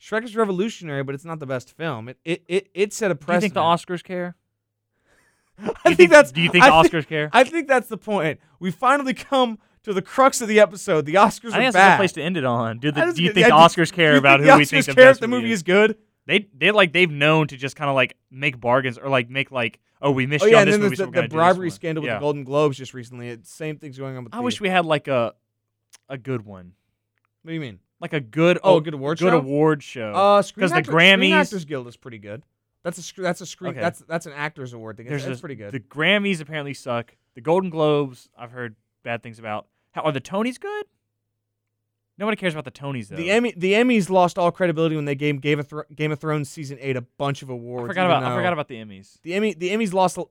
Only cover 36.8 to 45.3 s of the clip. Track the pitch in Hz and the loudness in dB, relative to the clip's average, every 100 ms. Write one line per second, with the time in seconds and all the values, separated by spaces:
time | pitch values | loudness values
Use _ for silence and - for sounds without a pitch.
36.8 | 131 120 117 _ _ - 127 180 190 160 | -8 -8 -8 _ _ -12 -2 -2 -2 -2
37.8 | 151 147 139 120 _ _ 117 123 120 110 | 0 0 -2 -10 _ _ -20 -14 -14 -16
38.8 | _ _ 123 117 120 110 113 104 - _ | _ _ -10 -10 -12 -16 -10 -10 -12 _
39.8 | _ - 156 139 - 196 233 254 403 415 | _ -8 -6 -6 -8 -6 -6 -8 -12 -12
40.8 | 415 _ _ _ _ _ _ _ _ _ | -14 _ _ _ _ _ _ _ _ _
41.8 | _ _ _ - 214 214 185 156 131 - | _ _ _ -10 -8 -4 -6 -6 -14 -14
42.8 | 143 131 101 - 170 220 240 175 180 208 | -12 -10 -12 -10 -2 -2 -2 -4 0 2
43.8 | 247 233 175 185 175 - 175 170 180 156 | 2 2 2 2 2 2 -2 0 -4 0
44.8 | 165 156 147 143 147 | -2 -2 -6 -4 -4